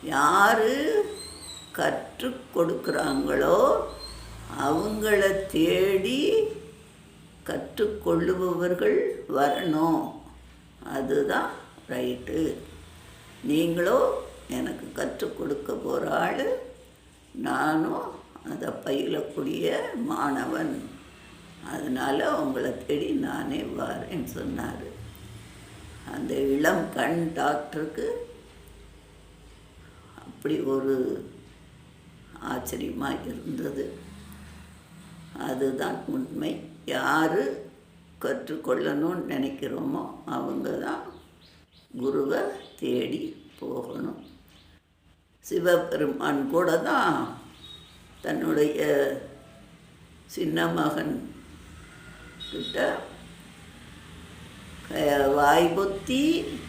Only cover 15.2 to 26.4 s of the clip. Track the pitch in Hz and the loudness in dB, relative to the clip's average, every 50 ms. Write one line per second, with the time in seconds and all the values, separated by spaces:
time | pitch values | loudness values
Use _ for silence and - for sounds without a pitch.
15.2 | - - - - - - 143 - - - - - - - 135 143 - - 156 170 | -4 -6 -4 -6 -4 -4 -4 -4 -4 -6 -6 -4 -2 -2 -2 -2 0 0 2 2
16.2 | 170 180 - - 269 453 508 508 - - - - - - - - - - - - | 2 2 0 0 0 -2 -2 -2 -4 -10 -16 -18 -20 -20 -20 -20 -20 -20 -20 -20
17.2 | - - - - - - 131 131 139 156 156 160 160 - - - - - - - | -20 -18 -10 -6 -4 -2 0 2 2 2 4 2 2 0 -2 -4 -4 -6 -10 -12
18.2 | - - - - - - - - - - - - - - 139 143 - - 165 151 | -16 -18 -20 -16 -10 -10 -8 -6 -6 -6 -6 -6 -2 -2 0 0 0 0 -2 -2
19.2 | - - - - 143 143 165 170 170 - - - - 480 381 254 - 294 320 - | -4 -6 -6 -4 -4 -4 -2 0 0 0 0 0 -2 -4 -4 -4 -4 -2 -2 0
20.2 | 277 285 - - 123 - - - - 151 127 - 110 - - - - - - - | 0 0 0 0 -2 -2 -2 -2 -2 -2 -4 -6 -8 -12 -14 -16 -18 -20 -20 -20
21.2 | - - - - - - - - - - - - - 139 127 127 131 139 139 143 | -20 -20 -20 -20 -20 -20 -20 -16 -12 -8 -8 -6 -4 -4 -2 -2 0 2 2 2
22.2 | - 151 151 156 151 139 127 127 - 131 120 - - - 147 143 - - 311 - | 2 2 2 2 0 0 0 0 0 -2 -2 -4 -2 -2 0 0 0 0 0 0
23.2 | - - - - - - 135 - - - - - - - - - - - 185 160 | 0 -2 -2 -4 -4 -4 -4 -4 -4 -4 -4 -4 -4 -4 -4 -6 -8 -6 -6 -6
24.2 | 123 - - 156 - - - - - - - - - - - - - - - - | -6 -6 -6 -6 -6 -4 -4 -4 -4 -6 -6 -8 -10 -12 -12 -14 -14 -14 -14 -16
25.2 | - - - - - - - - - - - - - - - - - 147 139 139 | -16 -16 -16 -16 -18 -18 -18 -20 -20 -18 -18 -18 -18 -18 -18 -16 -12 -10 -6 -6
26.2 | 123 127 143 139 | -4 -2 0 0